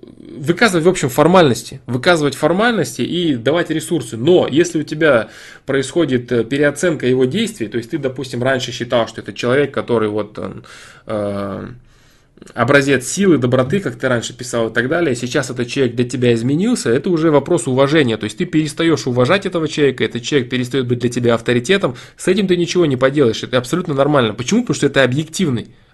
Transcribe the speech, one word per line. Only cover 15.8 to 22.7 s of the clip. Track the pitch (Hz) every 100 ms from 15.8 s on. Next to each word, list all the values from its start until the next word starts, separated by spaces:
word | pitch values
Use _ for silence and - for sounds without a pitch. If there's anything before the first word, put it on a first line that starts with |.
| 123 117
для | 123
тебя | 123 123
изменился, | 117 123 151 220 247 120
это | 131 190
уже | 165 160
вопрос | 143 143 170 135
уважения, | 127 139 160 127 107
то |
есть | 107 -
ты |
перестаешь | - 156 151 - 165 147 135
уважать | 123 127 196 190
этого | 170 156
человека, | - 143 127
этот | 110 120
человек | 123 147 123
перестает | 127 123 139 123
быть | 120
для | 120
тебя | 127 117
авторитетом, | 113 123 123 123 196 170 120 - -
с | -
этим | 190 185
ты | 170
ничего | 170